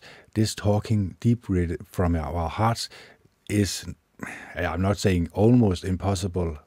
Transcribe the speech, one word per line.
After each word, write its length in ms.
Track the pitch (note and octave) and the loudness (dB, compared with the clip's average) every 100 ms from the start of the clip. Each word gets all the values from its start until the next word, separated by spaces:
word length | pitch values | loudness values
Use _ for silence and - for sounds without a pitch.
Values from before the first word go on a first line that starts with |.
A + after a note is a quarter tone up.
| - - _ | -10 -20 _
this 200 | - A2 | -2 -2
talking 600 | - G#2+ G#2 - G#2+ F#2+ - | 0 0 0 0 -2 -2 -2
deep 300 | A#2 A#2+ - | 0 0 0
with, 360 | F#2 E2+ E2+ - | 0 0 -4 -8
from 260 | - F2 | -2 0
our 340 | E2 D2 E2+ D#2+ | 0 -2 -4 -4
hearts 400 | - A2 A#2+ - - - - _ _ - | 0 0 0 -8 -14 -20 -20 _ _ -4
is, 360 | G#2 G2 - - - _ - - - - | 0 0 -2 -10 -14 _ -16 -14 -14 -14
I'm 280 | - E2+ E2+ | -6 -4 0
not 160 | G2 G2+ | 0 2
saying 320 | G#2+ F2+ E2+ | 2 2 0
almost 520 | - A2 B2 G#2+ F2 | 2 6 6 4 2
impossible 720 | F#2 F2+ F#2+ F#2+ F#2 F2+ E2+ D2+ | -2 -4 -2 -2 -2 -4 -4 -6